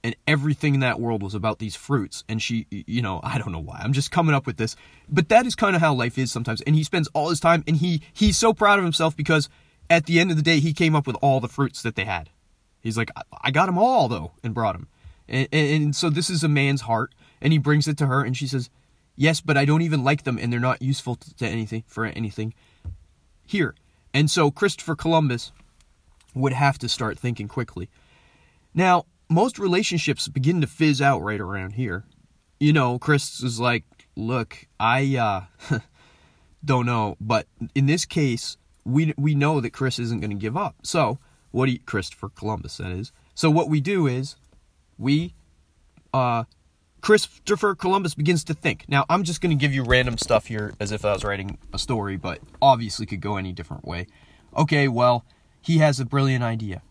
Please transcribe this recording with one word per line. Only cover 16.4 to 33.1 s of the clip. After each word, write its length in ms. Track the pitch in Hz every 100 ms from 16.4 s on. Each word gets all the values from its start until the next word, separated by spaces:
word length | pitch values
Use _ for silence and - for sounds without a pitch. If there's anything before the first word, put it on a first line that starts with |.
a 40 | 156
man's 340 | 147 139 139
heart, 320 | 113 113 127 _ _ _
and 100 | 147
he 60 | 160
brings 300 | 143 151 151
it 100 | 147
to 80 | 143
her, 180 | 131
and 120 | 123 127
she 100 | 135
says, 240 | 131 123 _ _ _ _ -
"Yes, 240 | 151 160
but 160 | - 143
I 80 |
don't 180 | 143 156
even 220 | 170 151
like 180 | 131 147
them, 160 | - 120
and 120 | 120
they're 80 | 120
not 200 | 127 -
useful 360 | 131 135 - 120
t-, 160 | - -
to 100 | 120
anything, 340 | 113 110 113 -
for 180 | - 113
anything 480 | - 110 107 110 - _ _ - - _ _ _ _
here." 300 | _ 208 135 - _ _ _
And 180 | 135 151
so 200 | 175 147
Christopher 460 | - 202 - - 151
Columbus 560 | 165 165 147 120 - _ _ _ _ _ _ _ _
would 180 | 131 135
have 260 | 127 139 135
to 100 | 120
start 300 | - 110 -
thinking 300 | 123 117 104
quickly. 400 | - 120 - - _ _ _ _ _ _ _ _
Now, 320 | 160 185 180 - _ _
most 300 | 160 240 -
relationships 720 | 196 175 214 170 151 135 -
begin 320 | 139 131 180
to 60 | 143
fizz 340 | - 156 139
out 220 | 143 131
right 180 | 95 104
around 320 | 92 98 95
here. 320 | 104 123 92 - _ _ _ _ _
You 140 | 147
know, 260 | 151 123 123
Chris 440 | -